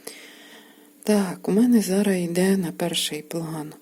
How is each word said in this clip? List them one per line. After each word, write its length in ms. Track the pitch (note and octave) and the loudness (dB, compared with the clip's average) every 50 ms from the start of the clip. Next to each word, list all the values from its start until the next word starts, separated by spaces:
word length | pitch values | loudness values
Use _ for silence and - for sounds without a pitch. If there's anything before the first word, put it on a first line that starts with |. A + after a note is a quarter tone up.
| - - - - - - - - - - - - - - - - - - _ _ - | -20 -20 -20 -20 -20 -20 -20 -20 -20 -20 -20 -20 -20 -20 -20 -20 -20 -20 _ _ -2
Так, 460 | - G#3+ G3+ G3 F3+ F3 - - - | 0 2 2 0 -2 -6 -8 -4 0
у 40 | F#3 | 2
мене 280 | G3+ A#3+ B3 A#3+ A3+ | 4 4 6 4 4
зараз 380 | G3 F3+ F#3 G3 G3+ G3 F#3+ F#3 | 4 2 0 0 2 2 0 0
йде 380 | F3 E3 E3+ F3+ F3+ F#3+ G3 | -2 -2 0 2 2 4 2
на 160 | G3 F3+ D#3 - | 2 0 -2 -4
перший 500 | - F3 E3+ E3 - - - D3+ D3+ D3+ | -4 -4 -4 -2 -4 -4 -4 -6 -8 -10
план 500 | - - E3 D#3+ D#3 D#3+ D#3 D3 D3+ D3+ - | -8 -8 -8 -8 -8 -8 -10 -10 -12 -14 -18